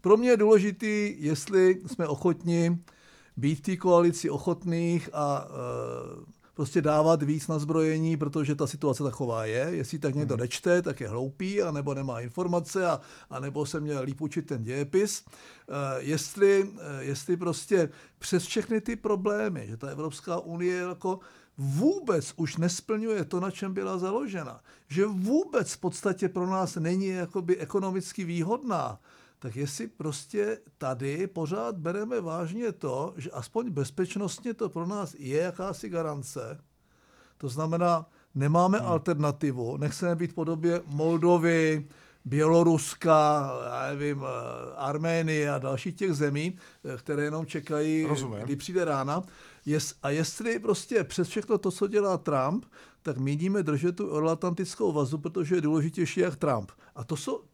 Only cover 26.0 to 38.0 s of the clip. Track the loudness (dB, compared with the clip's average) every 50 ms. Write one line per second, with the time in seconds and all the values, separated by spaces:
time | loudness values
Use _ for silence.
26 | -2 -2 0 0 -2 -2 -2 -2 -2 0 0 0 -2 -2 -2 -2 0 0 0 0
27 | 0 -2 -2 -2 -4 -4 -4 -4 2 2 0 0 0 -2 -2 -2 -2 0 -4 -4
28 | -6 -6 -8 -6 -6 -4 -2 -2 0 0 -2 -2 -2 -2 -2 -2 -2 -4 -8 -12
29 | _ -20 -20 -20 -20 _ _ _ -12 -10 -6 -4 -6 -4 -4 -8 -10 -10 _ -8
30 | -6 -6 -6 -6 -10 -6 -2 -2 -2 -2 -2 -6 _ -20 _ _ -6 -4 -4 -2
31 | -4 -4 -2 -4 -4 -6 -4 -6 -4 -4 -4 -4 -4 -4 -6 -4 -6 -4 -4 -4
32 | -4 -4 -4 -4 -4 -4 -6 -6 -6 -6 -6 -4 -4 -4 -4 -4 -6 -4 -4 -4
33 | -4 -6 -8 -10 -12 -8 -8 -10 -10 -4 _ -4 -4 -2 -2 -2 -2 -2 -2 -4
34 | -4 -2 -2 -4 -4 -4 -6 -6 -6 -8 -4 -4 -4 -4 -4 -4 -4 -4 -4 -6
35 | -6 -8 -10 -12 -6 -2 0 0 0 0 -2 -6 -6 -6 -6 -8 -8 -6 -4 -4
36 | -4 -4 -6 -6 -10 -10 -10 -10 -10 -10 -12 -14 _ _ _ _ _ _ _ _
37 | _ _ _ _ _ _ _ _ -8 -6 -4 -4 -2 -2 0 2 4 4 2 2